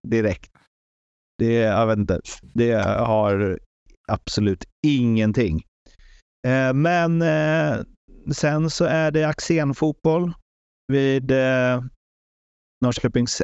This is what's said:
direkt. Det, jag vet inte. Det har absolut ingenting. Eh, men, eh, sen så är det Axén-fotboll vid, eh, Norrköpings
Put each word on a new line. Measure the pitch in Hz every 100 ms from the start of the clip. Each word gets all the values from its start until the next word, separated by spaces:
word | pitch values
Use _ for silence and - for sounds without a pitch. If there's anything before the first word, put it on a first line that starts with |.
direkt. | - 113 107 90 - _ _ _ _ _ _ _ _ -
Det, | 117
jag | 117 110 101 113
vet | 107
inte. | 92 90 - -
Det | - - 117 113
har | 95 101 117 110 104 98 101 92 - _ _ _ -
absolut | 110 - - 104 95 - _ 151
ingenting. | 139 120 110 107 104 107 80 - _ - - - - _ _ 127
Eh, | 131 131
men, | 131 165 175 165 165
eh, | 165 156 156 160 151 110 - - _ - -
sen | 143 151 151 160
så | - 170
är | 160 156
det | 151 151
Axén-fotboll | 151 - 165 143 131 156 147 165 160 175 165 _ _ _ _ -
vid, | 139 135 135 131
eh, | 135 131 131 127 127 127 - _ _ _ _ _ _ _ -
Norrköpings | 123 117 123 123 120 -